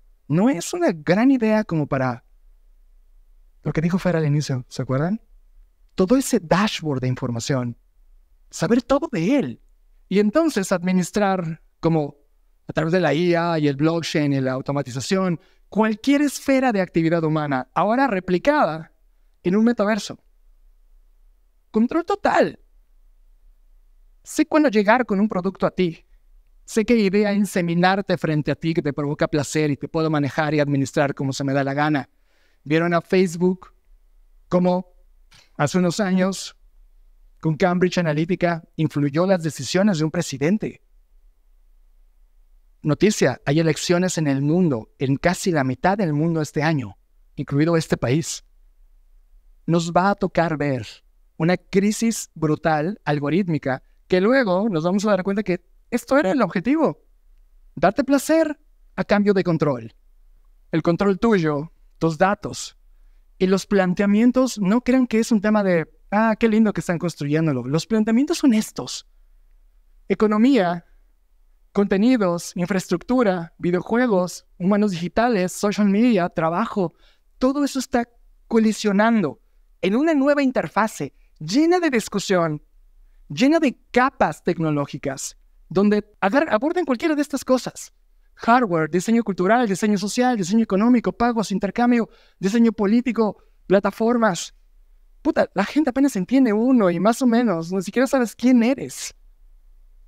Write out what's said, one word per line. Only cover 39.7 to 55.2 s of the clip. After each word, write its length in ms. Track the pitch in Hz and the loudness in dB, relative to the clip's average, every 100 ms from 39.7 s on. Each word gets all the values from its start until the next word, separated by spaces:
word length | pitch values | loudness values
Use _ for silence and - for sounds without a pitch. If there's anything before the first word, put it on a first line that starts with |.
| 180 208 156 | 0 2 0
de 60 | |
un 60 | 156 | -2
presidente? 720 | 175 - 127 156 214 127 - _ _ _ _ _ _ _ _ _ _ _ _ _ _ _ _ _ _ _ _ | -2 -6 -2 0 0 -4 -12 _ _ _ _ _ _ _ _ _ _ _ _ _ _ _ _ _ _ _ _
Noticia, 580 | 151 143 196 - 147 - 139 | -4 2 2 2 0 0 -2
hay 140 | 156 | 0
elecciones 580 | 165 143 - 175 185 165 | 0 0 0 0 0 -2
en 80 | 147 | -2
el 160 | 135 | 0
mundo, 500 | 143 175 170 113 - - | 0 2 2 0 -6 -6
en 180 | 135 139 | -2 0
casi 360 | 175 180 196 | 0 -2 -2
la 100 | 156 | 0
mitad 340 | 131 127 180 202 | -2 -2 -2 0
del 160 | 170 | 0
mundo 280 | 147 170 160 | 0 0 -2
este 220 | 147 156 | -4 -2
año, 340 | 156 147 110 - _ _ _ - | -2 -2 -4 -14 _ _ _ -12
incluido 400 | 135 139 160 165 | -4 0 2 0
este 200 | - 170 | 0 -2
país. 480 | 117 147 - - - _ _ _ - _ _ _ _ - _ _ - | 0 -2 -4 -10 -16 _ _ _ -20 _ _ _ _ -20 _ _ -2
Nos 260 | 170 170 | -2 0
va 180 | 175 196 | 0 0
a 40 | |
tocar 420 | 202 185 175 165 147 | 0 -2 0 -2 -2
ver 300 | 143 123 104 - _ _ _ - | -2 -4 -8 -18 _ _ _ -4
una 200 | 165 180 | -2 -2
crisis 720 | _ 190 202 - 226 - - | _ 0 0 0 -4 -4 -10
brutal, 640 | 160 151 151 165 156 160 - | -6 -2 -2 -2 -2 -4 -6
algorítmica, 800 | - 147 143 170 175 151 135 131 - _ - | -4 -2 0 0 0 -2 -4 -6 -10 _ -2
que 120 | 185 | 2
luego 480 | 208 269 214 180 226 | 4 2 2 0 0
nos 160 | 160 | -2
vamos 200 | 170 196 | 0 0
a 60 | 214 | 0
dar 120 | 190 | 0